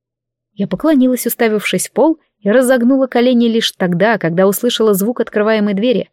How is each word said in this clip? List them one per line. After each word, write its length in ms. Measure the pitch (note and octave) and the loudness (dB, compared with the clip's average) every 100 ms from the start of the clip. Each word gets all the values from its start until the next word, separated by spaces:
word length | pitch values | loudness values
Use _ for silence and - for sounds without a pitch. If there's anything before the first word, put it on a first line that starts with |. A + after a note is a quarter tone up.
| _ _ _ _ _ | _ _ _ _ _
Я 140 | - G3 | -8 -6
поклонилась, 580 | F#3+ D#4 C#4+ B3+ B3 A#3 | -4 0 2 2 0 -4
уставившись 600 | - A3+ G#3+ - F#3 - | -2 -2 -2 -2 -4 -4
в 40 | |
пол, 280 | - D4 D#4 _ _ | 0 0 0 _ _
и 100 | G3 | 0
разогнула 580 | A#3+ B3 C4 A#3 C4+ C4 | 2 2 2 2 2 0
колени 400 | A#3+ B3 A#3+ A#3 | 0 2 2 2
лишь 240 | A3+ A3 | 0 -2
тогда, 460 | - F#3 F3 G#3 G#3+ | -4 -4 0 0 0
когда 300 | E3 E3+ F#3+ | -2 0 0
услышала 460 | G3 A#3+ - A3 | 0 -2 0 0
звук 280 | G3 G3+ B3 | 0 -2 -4
открываемой 520 | - G#3+ G#3 A3 G#3 | -4 -2 0 0 0
двери. 360 | F#3+ A#3+ G3+ - | 0 0 -2 -4